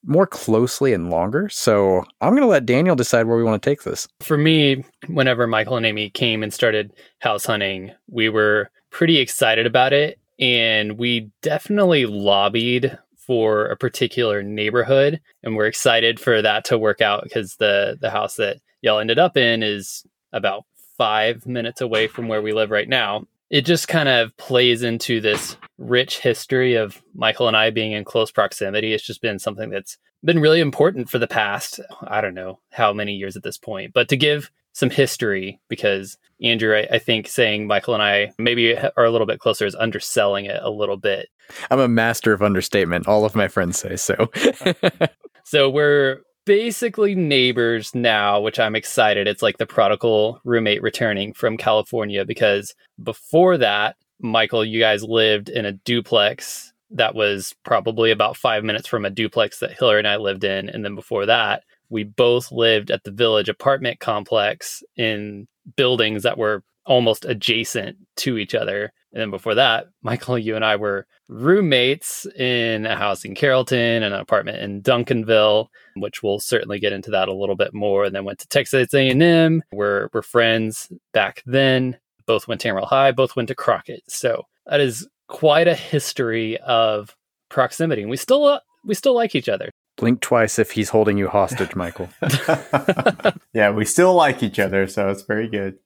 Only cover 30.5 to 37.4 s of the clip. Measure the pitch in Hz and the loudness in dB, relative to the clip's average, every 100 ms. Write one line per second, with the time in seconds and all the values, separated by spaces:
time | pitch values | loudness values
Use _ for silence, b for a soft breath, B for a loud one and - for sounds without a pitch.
30.5 | 165 156 - 156 135 117 123 113 117 104 | 4 2 2 2 2 -4 -4 -2 -2 -2
31.5 | 101 - - - - - 104 104 90 92 | -4 -8 -14 -18 -18 -6 -4 -4 -6 -12
32.5 | 95 _ - 110 104 104 101 98 92 95 | -14 _ 0 0 2 -6 -6 -8 -8 -12
33.5 | - - 98 101 - 120 135 147 147 147 | -12 -12 -12 -4 -2 0 2 0 0 -6
34.5 | _ _ - 127 - 131 - 110 98 95 | _ _ -4 -2 2 0 0 -4 -4 -6
35.5 | - _ 117 107 98 98 - _ _ 117 | -12 _ -4 -2 -2 -6 -18 _ _ -2
36.5 | 113 110 107 107 117 - 113 107 - | 0 2 2 2 -2 0 -4 -2 0